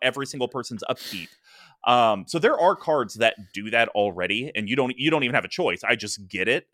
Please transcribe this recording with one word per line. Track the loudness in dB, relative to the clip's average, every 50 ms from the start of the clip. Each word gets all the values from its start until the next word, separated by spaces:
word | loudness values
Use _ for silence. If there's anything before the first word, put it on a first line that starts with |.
every | 0 -2 0 -2 -6
single | -8 -6 -4 -4 -4
person's | -4 -6 -8 -8 -10 -10 -6 -6
upkeep. | -6 -6 -6 -12 -12 -12 -14 -14 _ _ _ _ _ -20 -20 -20 _ _ 2
Um, | 4 6 6 6 4 4 2 -2
so | -6 -4 0
there | 2 2 2 4
are | 4 2 2
cards | 2 0 0 0 0 0 -2 -2
that | 0 0 0 0 0 -10 -12 -12
do | -10 -8 -2
that | 2 2 2 2
already, | 2 2 0 0 0 -2 -2 -2 -2 -2 -4 -6 -6
and | -6 -4 -2
you | 0 0
don't, | 0 0 -2 -2
you | 0 0
don't | 2 2 0
even | 0 0
have | 0 -2
a | -2
choice. | -4 -2 0 0 -2 -2 0
I | 0 0
just | 0 -2 -8 -10 -10 -12 -10
get | -4 -2 0 2
it. | 0 0 -2 _